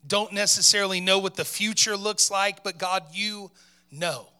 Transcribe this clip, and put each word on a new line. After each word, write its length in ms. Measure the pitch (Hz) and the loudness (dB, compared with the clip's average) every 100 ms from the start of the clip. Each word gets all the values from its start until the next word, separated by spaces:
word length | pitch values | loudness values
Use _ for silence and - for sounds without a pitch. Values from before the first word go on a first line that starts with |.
| - | 0
don't 260 | 208 214 | -2 0
necessarily 640 | 202 202 196 180 208 196 185 | -2 2 4 4 4 2 0
know 160 | 185 190 | 2 2
what 180 | 190 180 | 2 -4
the 80 | |
future 500 | 151 - 214 214 220 | -6 -2 -2 0 0
looks 360 | 202 208 202 - | 0 -4 0 0
like, 340 | 196 202 196 | 2 0 -2
but 140 | 202 170 | -10 -6
God, 240 | 185 185 156 | -2 -2 -4
you 380 | 175 208 208 190 _ _ _ _ | -6 -6 -6 -14 _ _ _ _
know. 360 | 143 170 131 - | -6 -4 -4 -12